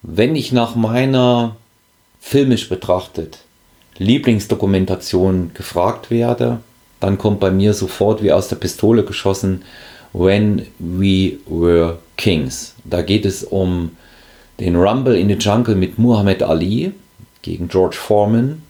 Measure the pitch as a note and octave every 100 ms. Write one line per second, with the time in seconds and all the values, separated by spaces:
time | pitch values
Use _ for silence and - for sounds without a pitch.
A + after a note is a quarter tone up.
0 | - E2+ A#2+ D#3 - B2 A#2 A#2 A2+ A#2+
1 | C3+ C3 B2 A#2+ A#2 A2 _ _ _ _
2 | _ _ - C#3 C3+ A#2 - F2+ - F2+
3 | - - D#2+ - _ _ _ _ _ -
4 | F#2+ C3+ C3+ A2 - A2+ G2 F#2+ F#2+ F#2+
5 | - F#2 F#2+ F#2 E2+ - - F2 F#2 B2
6 | - A#2 A#2 A#2+ A#2+ A#2+ - _ _ _
7 | G2 G2 G#2+ G2+ F#2+ F#2+ G#2 G#2 - -
8 | G2+ A2 G2+ D#2+ G2 A#2 F2 - G#2+ A2+
9 | G2 F#2+ G2 F#2+ F#2+ F#2 - - - -
10 | - - F#2 G2+ G#2+ G2 - - E2+ F2+
11 | G2 F#2+ F#2+ - - E2 F2 E2+ E2 E2+
12 | _ - G#2+ E2 D2+ - - - - F2+
13 | F2 G2+ G2 - - F#2+ F#2 F2+ E2+ -
14 | - - - - _ - F#2 F2 F#2+ B2
15 | B2+ G2+ G2 F#2+ G2+ G#2+ A#2 G2 F#2 -
16 | A#2+ A2+ G2+ F#2 - D#2+ F2+ A#2 F3+ G3
17 | _ _ - _ - E2 F2 F#2+ F#2 -
18 | - G#2 G#2 A#2 C3 D#3+ D#3+